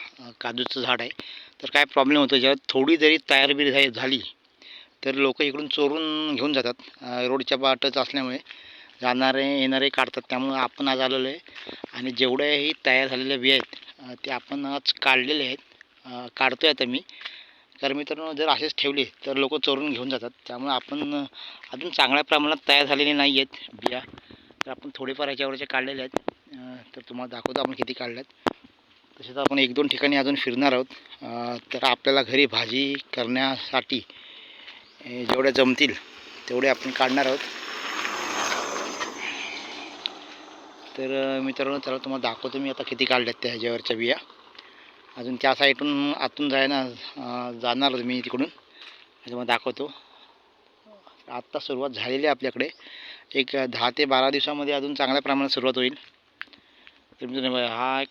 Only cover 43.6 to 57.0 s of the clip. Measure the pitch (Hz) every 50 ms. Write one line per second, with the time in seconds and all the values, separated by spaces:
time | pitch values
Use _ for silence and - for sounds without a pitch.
43.6 | 117 117 117 117 - - 120 113 117 120 143 - - - - - - - - -
44.6 | - - - - - - - - - - - 127 117 127 127 120 - 135 127 -
45.6 | 143 139 135 - 143 147 143 139 143 143 143 - 135 127 - - 147 143 131 135
46.6 | 135 135 139 135 131 127 120 123 - - - 143 123 123 123 123 123 123 120 117
47.6 | 120 120 120 131 139 139 127 123 120 123 127 127 120 123 123 123 143 - - -
48.6 | - _ - - - - - - - _ _ _ - - 120 123 123 117 117 117
49.6 | - 131 120 - 139 151 - - - _ - - - - _ _ _ _ _ _
50.6 | _ _ _ _ _ 220 214 - _ - - - _ - 127 123 - _ - 147
51.6 | - - 139 127 135 139 123 104 110 120 131 139 147 151 139 - 135 127 - 123
52.6 | 131 160 - - - - - - - - - - - _ - 139 131 127 - 135
53.6 | 131 127 117 113 117 123 123 - 147 135 135 131 131 135 143 143 - 147 147 147
54.6 | 143 143 143 139 135 143 143 131 139 127 135 139 - 139 139 139 139 135 - 131
55.6 | 120 131 123 131 127 127 147 - - - _ _ _ _ _ _ - - - -
56.6 | _ _ _ _ _ - - _